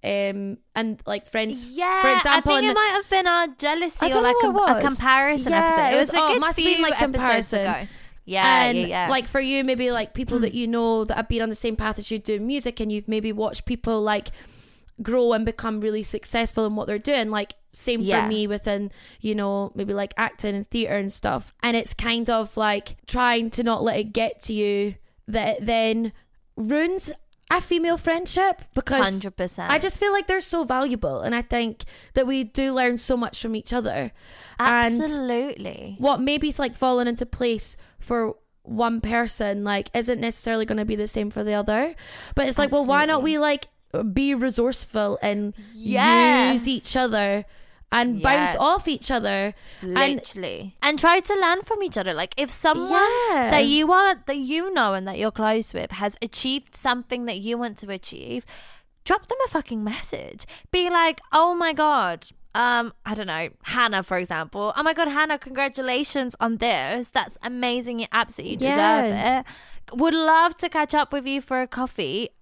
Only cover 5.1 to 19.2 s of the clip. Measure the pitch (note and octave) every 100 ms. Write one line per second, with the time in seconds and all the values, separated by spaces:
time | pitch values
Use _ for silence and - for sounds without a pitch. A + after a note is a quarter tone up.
5.1 | C4 C#4 D4 B3+ E4 E4 D#4+ C#4+ B3+ D4
6.1 | E4+ D#4 B3 D#4 E4+ E4 E4+ D#4+ D4 C#4+
7.1 | C4 B3+ A3+ A3 G#3 G3 D#3 G3+ - -
8.1 | - - F#3 F#3+ C4 B3 A#3+ F3 F3+ F3
9.1 | C4 A#3+ C#4 C4+ C#4 C4 B3+ B3 A#3+ G#3+
10.1 | - - B3 A#3 A#3+ A#3 A#3 A3+ A3+ A3
11.1 | G#3+ A3+ A#3 A3+ G#3+ A#3 A3 G#3+ G#3 G3+
12.1 | A3 G#3 G#3 A3 C#4+ B3 A#3+ A3 G#3 G#3
13.1 | G#3+ A3 G#3+ G#3+ - - A#3+ A3+ A3 G#3+
14.1 | G#3 - - - - - _ - - G#3+
15.1 | B3 A#3+ A3 A3+ A3+ A#3 G#3+ G#3+ G#3+ G3+
16.1 | - - A#3 A3+ - G#3+ G#3+ - G#3 B3
17.1 | C#4 G#3+ G#3+ G3+ - _ - - A#3 F#3+
18.1 | A#3 - G#3+ G#3 G#3 - G3+ G3+ - -
19.1 | -